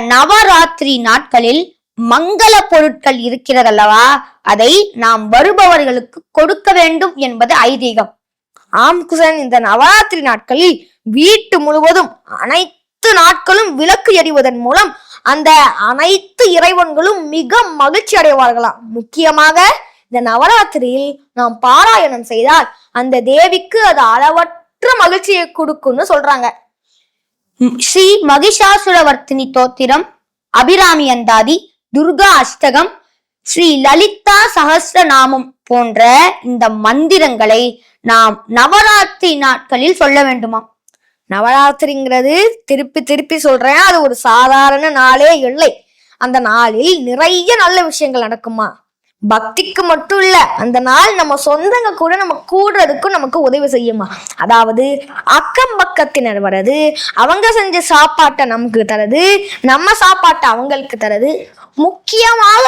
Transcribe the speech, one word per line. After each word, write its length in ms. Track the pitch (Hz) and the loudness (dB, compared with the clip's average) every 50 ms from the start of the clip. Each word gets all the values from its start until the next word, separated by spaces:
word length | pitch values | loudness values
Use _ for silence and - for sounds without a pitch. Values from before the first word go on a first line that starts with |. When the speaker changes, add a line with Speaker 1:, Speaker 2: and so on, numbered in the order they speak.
| 233 | 0
Speaker 1:
நவராத்திரி 880 | 233 247 262 294 320 415 440 427 392 349 320 330 330 330 - 302 277 269 240 | 0 2 2 4 4 4 4 4 4 4 4 2 2 -2 -6 -4 -2 -2 -2
நாட்களில் 640 | 233 226 233 262 - - - 240 233 233 269 320 359 - _ _ _ _ _ - | 0 0 0 -2 0 0 0 0 2 2 0 -2 -4 -6 _ _ _ _ _ -6
மங்கள 560 | 233 233 - 285 330 359 415 359 453 440 440 403 381 392 | -2 0 0 0 0 -2 0 2 2 4 4 2 2 2
பொருட்கள் 500 | 339 311 302 302 - - - 277 262 240 | 2 2 2 2 -2 -2 -4 -4 -4 -4
இருக்கிறதல்லவா, 840 | 233 240 254 254 - - 254 254 233 226 208 208 208 208 214 226 240 262 285 269 - - _ _ | -6 -8 -8 -8 -6 -2 0 2 2 2 2 2 2 4 4 4 4 2 2 0 -4 -12 _ _
அதை 300 | - - 208 208 226 262 339 403 415 403 - | -4 -2 0 2 2 2 2 2 0 -2 -4
நாம் 280 | 240 233 226 226 214 214 208 | -4 -2 0 0 -2 -2 0
வருபவர்களுக்கு 920 | 226 254 311 403 415 415 381 359 339 302 285 262 247 247 247 - - 330 _ _ | 2 2 2 2 2 4 4 4 4 2 0 -2 -4 -6 -8 -10 -20 -20 _ _
கொடுக்க 400 | - 311 311 320 403 403 - 403 | -2 0 0 0 -2 -2 0 0
வேண்டும் 420 | 370 359 330 320 330 320 381 359 330 | 2 2 2 0 0 -2 -4 -4 -4
என்பது 380 | 277 277 254 240 226 240 240 330 - 226 | -6 -8 -6 -2 -2 -2 0 2 2 2
ஐதீகம். 460 | 247 277 233 254 240 214 220 196 - _ _ _ _ _ _ _ _ _ _ _ - | 0 0 -2 -4 -4 -2 -4 -4 -6 _ _ _ _ _ _ _ _ _ _ _ -6
Speaker 2:
ஆம் 320 | - 202 247 302 349 349 330 | -2 0 2 2 0 -2 -4
குசன், 320 | 339 330 320 330 320 320 302 | -4 -2 0 0 0 0 -2
இந்த 180 | 269 247 247 240 | -4 0 0 0
நவராத்திரி 600 | 233 196 208 240 285 349 403 427 427 427 370 330 | 0 0 0 2 4 4 4 4 2 0 -4 -6
நாட்களில் 520 | 277 262 226 214 - - 254 302 359 359 285 - - _ _ _ - | -4 -4 -4 -4 -4 -4 -2 0 0 0 0 -2 -6 _ _ _ -10
வீட்டு 500 | 220 214 277 311 381 440 427 440 - 381 330 | -6 -2 0 2 2 2 2 0 -2 -4 -2
முழுவதும் 500 | 294 294 302 311 302 330 349 381 277 - - _ _ - - - | -2 0 0 2 2 2 2 2 0 -4 -6 _ _ -18 -14 -10
அனைத்து 720 | 185 240 302 349 370 - _ _ _ _ _ - - 453 403 | -8 -4 -4 -4 -4 -6 _ _ _ _ _ -4 -2 0 2
நாட்களும் 560 | 349 330 339 370 - - 370 381 415 453 370 285 | 4 4 2 2 0 0 0 0 0 0 -2 -4
விளக்கு 340 | 262 311 359 392 392 - 466 381 | -2 0 0 0 0 2 0 2
எரிவதன் 460 | 339 311 320 302 277 254 262 247 240 | 2 2 0 0 0 0 0 -2 -4
மூலம் 300 | 240 247 294 381 415 320 - - _ _ - - | -4 0 0 0 0 0 -4 -14 _ _ -16 -6
அந்த 280 | - 240 277 311 302 311 311 302 277 226 - 175 208 | -4 -2 -2 0 2 4 4 4 4 2 0 -2 -2
அனைத்து 580 | 226 254 277 320 359 392 381 - - _ - 494 381 | -2 -2 0 0 0 0 -2 -4 -6 _ 0 0 2
இறைவன்களும் 680 | 349 330 330 359 370 359 349 320 294 302 339 392 415 370 311 294 | 2 2 2 2 2 0 -2 -2 -2 -2 -2 -2 -2 -4 -6 -8
மிக 340 | 311 330 277 240 403 480 480 359 311 | -6 -6 -4 -2 0 0 -2 -2 -2
மகிழ்ச்சி 380 | 294 269 277 339 440 440 - 427 | -2 0 0 0 -2 -4 -2 0
அடைவார்களாம். 640 | 359 311 302 277 269 254 240 233 233 254 269 - - 233 226 | 2 2 2 2 2 2 0 0 0 -2 -4 -4 -6 -14 -14
முக்கியமாக 680 | 220 233 220 _ - 302 320 311 302 302 302 311 320 349 370 427 - - - _ _ _ _ | -14 -14 -14 _ -4 -2 0 2 2 4 2 2 4 4 2 2 2 -2 -6 _ _ _ _
இந்த 160 | - 240 240 | -8 -6 -4
நவராத்திரியில் 880 | 240 226 226 247 294 381 466 453 403 - - 294 254 247 254 269 277 285 277 - _ _ | -4 -2 0 0 2 2 2 2 0 0 -4 -6 -6 -4 -4 -4 -6 -8 -10 -14 _ _
நாம் 240 | - 247 240 233 226 226 | -6 -4 -4 -4 -4 -2
பாராயணம் 680 | - 247 262 320 403 453 440 415 330 277 254 233 233 - | 0 2 4 4 4 4 2 2 0 -2 -4 -6 -10 -8
செய்தால் 380 | 233 226 233 277 311 320 247 - - _ _ _ | -4 -2 0 2 2 2 0 -2 -8 _ _ _
அந்த 280 | - 240 254 262 269 247 | -8 -6 -4 -2 -2 -2
தேவிக்கு 580 | 226 254 277 311 349 381 370 359 - - - 453 427 | 0 2 2 4 4 2 2 -2 -4 -4 -2 0 2
அது 180 | 381 311 285 240 | 2 2 2 2
அளவற்ற 880 | 220 226 247 277 311 320 339 339 339 - - _ _ _ - 508 494 494 453 | 2 2 2 2 2 2 0 -2 -2 -6 -20 _ _ _ -4 -2 0 2 2
மகிழ்ச்சியை 460 | 370 349 370 381 381 403 392 349 339 339 | 2 0 0 -2 -2 -2 -2 -2 -4 -6
கொடுக்கும்னு 560 | - - 311 294 302 302 - 269 240 277 381 | -8 -8 -6 -6 -6 -6 -4 -4 -4 -2 -2
சொல்றாங்க. 400 | 370 330 285 277 285 277 254 240 - - _ _ _ _ _ _ _ _ _ _ _ _ _ _ _ _ _ _ _ _ - | 0 -2 0 0 0 -2 -2 -2 -6 -8 _ _ _ _ _ _ _ _ _ _ _ _ _ _ _ _ _ _ _ _ -2
Speaker 1:
ம், 160 | 247 240 240 233 | -2 -2 -2 -4
ஸ்ரீ 260 | - - - 370 381 381 415 415 339 | -6 -2 0 2 2 4 2 2 2
மகிஷாசுரவர்த்தினி 1200 | 285 277 294 339 427 427 - 415 392 403 403 403 381 349 339 311 294 269 262 - - 269 269 262 269 | 2 2 2 2 0 0 2 2 2 2 0 0 0 2 2 2 2 0 -2 -4 -8 -8 -8 -6 -4
தோத்திரம், 560 | 262 254 254 254 254 - 262 247 269 311 381 - _ _ _ _ _ _ _ _ - | -2 -2 -2 -2 -2 -4 -2 -2 -2 -2 -2 -6 _ _ _ _ _ _ _ _ -2
அபிராமி 520 | 240 254 320 370 381 381 349 330 302 285 262 | 0 2 2 2 2 4 2 2 0 0 -2
அந்தாதி, 480 | 247 240 226 233 226 220 220 262 330 - - _ _ _ _ _ | -2 -2 0 0 2 2 2 0 -2 -4 -6 _ _ _ _ _
துர்கா 380 | - 285 311 349 302 311 392 392 339 277 | -2 -2 0 0 0 0 0 2 2 0
அஷ்டகம், 520 | 254 - - - 311 269 247 294 349 415 - - _ _ _ _ _ _ _ _ - | 0 -4 -6 -4 -2 0 0 0 -2 -4 -6 -16 _ _ _ _ _ _ _ _ -12
ஸ்ரீ 220 | - - 330 349 330 294 269 | -8 -2 0 0 0 0 2
லலிதா 600 | 262 277 285 330 415 415 415 - - 403 403 415 440 466 | 2 2 2 2 2 0 -2 -2 0 2 2 2 2 0
சஹஸ்ரநாமம் 960 | - 349 294 302 320 339 - - - 370 349 302 269 262 262 262 269 262 254 262 _ _ _ | 0 0 0 0 0 0 -2 -2 0 0 2 2 2 2 2 2 -2 -4 -6 -10 _ _ _
போன்ற 440 | - 247 240 240 233 208 220 233 240 254 285 339 370 381 - | -4 -2 -2 -2 -2 0 2 2 4 4 4 4 2 0 -4
இந்த 220 | - 247 247 226 233 220 220 214 | -8 -8 -4 -2 -2 -2 -2 -2
மந்திரங்களை 840 | 220 220 240 285 320 320 381 359 311 269 240 214 220 214 220 233 247 240 233 - _ _ _ _ - | -2 -2 0 0 0 2 2 2 2 0 -2 -2 0 0 2 0 0 -2 -6 -10 _ _ _ _ -2
நாம் 320 | 233 226 226 220 220 208 - - - | 0 2 2 2 2 0 -4 -10 -4
நவராத்திரி 840 | 226 240 262 302 381 415 427 427 415 415 370 381 - - 370 349 302 | 0 0 2 2 2 2 4 4 2 2 0 -2 -4 -4 -4 -2 -2
நாட்களில் 600 | 285 277 262 247 247 - - 269 247 269 339 359 - | 0 -2 -2 -2 -4 -4 -6 -4 -2 0 -2 0 0
சொல்ல 180 | 311 277 277 285 277 | 0 2 2 2 0
வேண்டுமா. 360 | 269 254 240 226 226 226 220 220 _ _ _ _ _ _ _ _ _ _ _ _ - | 0 -2 -6 -6 -8 -8 -10 -10 _ _ _ _ _ _ _ _ _ _ _ _ -8
Speaker 2:
நவராத்திரிங்கிறது, 1040 | 190 202 220 240 262 277 277 285 285 285 311 285 285 269 269 254 254 254 254 277 311 359 415 453 453 - _ | -6 -2 0 2 2 4 2 2 0 -2 -4 -4 -4 -6 -4 -2 -2 0 0 0 0 2 0 0 -2 -4 _
திருப்பி 360 | - 277 269 285 277 - 311 | -4 -4 -4 -4 -6 -8 -8
திருப்பி 340 | 247 - 294 285 294 - 320 311 | -4 -4 -4 -4 -4 -4 -6 -2
சொல்றேன், 420 | 302 294 262 240 254 269 285 330 | 0 0 0 0 0 0 2 2
அது 160 | 381 381 359 330 | 4 2 2 2
ஒரு 120 | 294 269 240 - | 0 -2 -2 -2
சாதாரண 640 | - 254 226 240 254 262 269 269 277 277 277 277 311 311 | -2 2 2 4 4 4 4 4 4 2 2 0 -2 -2
நாளே 420 | 294 262 254 254 262 269 285 320 339 285 | 0 2 2 2 4 4 4 4 2 2
இல்லை. 280 | 262 247 262 311 330 254 - - _ _ _ _ _ _ _ - | 0 -4 -2 0 0 -2 -2 -4 _ _ _ _ _ _ _ -8
அந்த 180 | 247 254 254 254 | -6 -4 -2 -2
நாளில் 540 | 240 214 214 233 240 226 220 226 285 359 370 311 | 0 0 0 0 0 0 0 -2 0 0 -2 -2
நிறைய 540 | 247 247 247 269 320 349 370 359 349 415 480 | -4 -6 -2 -2 0 0 0 -2 0 0 0
நல்ல 220 | 440 370 349 370 370 | 2 2 2 0 0
விஷயங்கள் 420 | 349 320 - - 302 269 254 247 226 | -2 -2 -4 -4 -4 -4 -4 -4 -6
நடக்குமா. 420 | 214 226 220 - 233 226 220 214 185 - _ _ _ _ _ _ _ _ - | -6 -8 -10 -12 -10 -8 -8 -8 -8 -8 _ _ _ _ _ _ _ _ -8
பக்திக்கு 600 | 208 208 220 226 226 220 - 370 370 381 - 392 359 | -4 -2 -2 -2 -4 -6 -8 -8 -8 -6 -6 -4 -2
மட்டும் 380 | 339 320 311 320 - 392 392 381 | 0 -2 -2 -2 -4 -2 0 2
இல்ல, 120 | 381 370 330 269 - - | 2 2 2 2 0 -2
அந்த 220 | 240 214 240 247 247 | -6 -6 -4 -2 -2
நாள் 320 | 254 254 262 311 - 440 403 | 0 2 2 2 2 2 0
நம்ம 200 | 370 320 294 277 285 - | -2 -2 -2 -2 -4 -2
சொந்தங்க 460 | 294 294 302 349 403 494 494 466 415 370 | -2 -2 -2 -2 -2 -2 -2 -2 -4 -4
கூட 180 | - 330 330 359 | -4 -4 -2 -2
நம்ம 180 | 392 392 349 294 294 - | -2 -4 -6 -8 -10 -8
கூடுறதுக்கும் 680 | - 359 381 403 415 403 403 339 277 262 - - 392 392 | -4 -2 0 0 0 0 0 0 0 -2 -4 -4 -4 -4
நமக்கு 220 | 320 277 269 320 339 | -4 -4 -4 -4 -2
உதவி 280 | 294 254 262 294 285 262 | -2 0 -2 -2 -2 -2
செய்யுமா. 380 | 262 240 233 233 220 214 190 - - - - - - - | -2 -2 -2 -4 -6 -6 -8 -10 -12 -16 -18 -16 -10 -6
அதாவது, 480 | 170 208 233 226 226 220 220 240 262 277 285 277 277 - - - - 220 254 | -2 2 2 2 2 0 0 -2 -2 -2 -4 -8 -10 -14 -14 -8 -2 0 0
அக்கம் 400 | 311 349 - - 508 523 508 440 | 0 0 -2 -2 -2 -2 -2 -2
பக்கத்தினர் 640 | 381 370 381 359 330 294 254 - 285 247 226 208 202 | -6 -8 -6 -4 -4 -4 -2 -4 -4 -4 -4 -4 -4
வர்றது, 380 | 196 190 190 190 190 240 285 302 302 302 302 - - - - | -4 -4 -4 -2 -2 -2 -2 0 -2 -2 -4 -6 -10 -8 -4
அவங்க 320 | - 240 285 349 403 440 453 | -2 0 0 0 0 0 0
செஞ்ச 300 | 453 453 392 381 339 349 330 | 0 0 -2 -2 -4 -4 -2
சாப்பாட்டை 600 | - 330 294 302 - - - 302 285 277 294 269 | 0 2 2 2 2 2 0 0 0 0 -2 -4
நமக்கு 380 | 240 226 226 240 240 214 226 214 | -4 -4 -6 -6 -4 -2 -2 -2
தரது, 400 | - 214 214 208 208 262 311 359 392 403 392 403 403 - - | -2 -2 -4 -2 -2 0 0 2 2 2 0 -2 -8 -10 -4
நம்ம 320 | - 262 262 294 349 403 440 | -2 0 0 0 0 0 0
சாப்பாட்டை 520 | - 381 370 381 381 359 330 311 - - 247 | 2 2 2 2 2 2 0 0 0 0 -2
அவங்களுக்கு 480 | 226 240 262 285 285 269 269 269 240 208 | -2 -2 -4 -6 -6 -8 -8 -10 -10 -8
தரது, 340 | 214 208 208 208 247 294 311 - - - _ _ - _ - 277 | -6 -4 -4 -2 -2 -4 -4 -6 -10 -14 _ _ -20 _ -4 -2
முக்கியமாக 840 | 311 370 359 - - - 440 440 466 453 466 453 415 403 440 466 523 | -2 -2 -4 -6 -10 -4 0 0 2 2 2 2 4 4 4 4 2